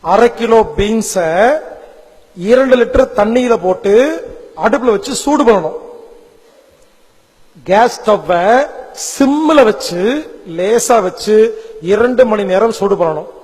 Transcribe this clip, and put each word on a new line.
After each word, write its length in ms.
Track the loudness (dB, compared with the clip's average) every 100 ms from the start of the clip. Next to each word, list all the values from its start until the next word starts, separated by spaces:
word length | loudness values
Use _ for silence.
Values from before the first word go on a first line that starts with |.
அரை 240 | 2 2 2 0
கிலோ 200 | 0 2 2 -2
பீன்ஸ 460 | -2 -2 -2 -4 -2 0 0 0 -6 -18 -20 -20 -20 _ _ -10
இரண்டு 380 | 0 2 4 2
லிட்டர் 360 | 2 2 0 0
தண்ணியில 360 | 0 0 2 0
போட்டு 280 | 0 -2 2 2 2 -2 -10 -18 -20 -4
அடுப்புல 300 | -2 0 0
வச்சு 180 | -2 -2 -8
சூடு 200 | -2 0 4
பண்ணணும். 300 | 2 0 -10 -16 -20 -20 -20 -20 _ _ _ _ _ _ _ _ _ _ _ _ -20 -2
கேஸ் 280 | 2 2 0
ஸ்டவ்வை 460 | -2 -2 0 0 2 2 0 -6 -18 -14 -14
சிம்ல 440 | -2 0 2 2 4 4
வச்சு, 320 | 2 -6 -4 -2 -2 -6 -18 -14 -6
லேசா 380 | 0 0 2 2 0
வச்சு 300 | -6 0 2 2 0 -14 -12 -2
இரண்டு 300 | 0 0 2 2
மணி 140 | 2 0
நேரம் 260 | 0 0 -2
சூடு 180 | -2 0
பண்ணணும். 300 | 0 -2 -10 -18